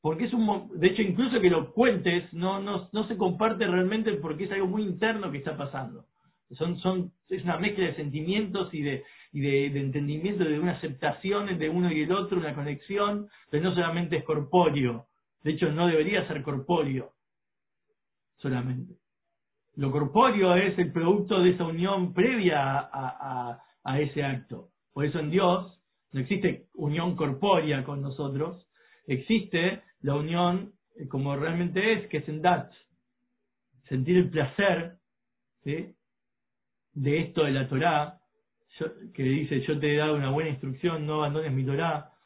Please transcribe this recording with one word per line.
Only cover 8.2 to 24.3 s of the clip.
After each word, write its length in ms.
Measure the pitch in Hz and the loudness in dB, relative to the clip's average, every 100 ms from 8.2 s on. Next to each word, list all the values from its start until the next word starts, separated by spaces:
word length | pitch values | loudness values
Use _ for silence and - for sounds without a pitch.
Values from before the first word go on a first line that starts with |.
| 160 202 208 185 180 | 0 0 0 -4 -4
y 80 | 156 | -4
de, 240 | 143 135 - - - | -4 -4 -8 -20 -12
y 80 | 147 | -2
de, 280 | 143 139 143 | 2 2 2
de 80 | 143 | 0
entendimiento, 640 | 139 143 143 151 180 190 165 | -2 -2 -2 -2 -2 0 0
de 140 | 151 | 2
una 140 | 175 | 0
aceptación 840 | 151 160 131 151 - 190 202 202 175 | -2 -6 -4 -4 -2 -2 -2 -2 -2
de 100 | 156 | 0
uno 240 | 175 180 | 2 2
y 120 | 156 | 2
el 80 | 151 | 2
otro, 240 | 190 185 180 | 0 0 -2
una 160 | 156 | -2
conexión, 720 | 139 147 135 - 196 208 208 208 - _ | -4 -6 -6 -6 -2 0 -2 -6 -16 _
pero 140 | 147 | 0
no 100 | 180 | 2
solamente 420 | 175 170 165 170 151 | 2 0 0 0 -2
es 60 | |
corpóreo. 840 | - 147 139 180 165 143 123 113 - _ _ _ | 0 -4 2 4 4 4 0 -2 -10 _ _ _
De 80 | 151 | -4
hecho, 180 | 147 175 | 0 0
no 160 | 151 175 | 2 4
debería 380 | 160 160 202 - | 4 2 0 -2
ser 140 | 156 | -6
corpóreo 680 | 139 139 - 175 143 131 - _ _ _ _ _ _ _ _ _ _ _ _ _ | -4 -6 -2 0 0 -2 -6 _ _ _ _ _ _ _ _ _ _ _ _ _
solamente. 560 | 139 127 127 127 180 - _ _ _ _ _ _ _ - | -4 -2 -4 -6 -8 -18 _ _ _ _ _ _ _ -4
Lo 160 | 139 | -2
corpóreo 640 | 143 143 214 254 208 185 175 | 0 2 6 6 6 6 6
es 220 | 196 180 | 4 2
el 160 | 165 | 0
producto 480 | 165 165 202 - 196 | 2 2 2 4 4
de 80 | 180 | 6
esa 160 | 180 165 | 4 -2
unión 480 | 165 185 196 180 | 0 0 0 0
previa 640 | 180 226 247 185 151 135 135 | 2 2 4 2 2 0 -2
a, 20 | |
a, 720 | - 139 131 - 139 127 123 | -4 -8 -8 -8 -8 -6 -8
a, 120 | 117 _ _ | -10 _ _
a 160 | - 135 | -4 -2
ese 240 | 147 147 | 0 -2
acto. 460 | 139 | -4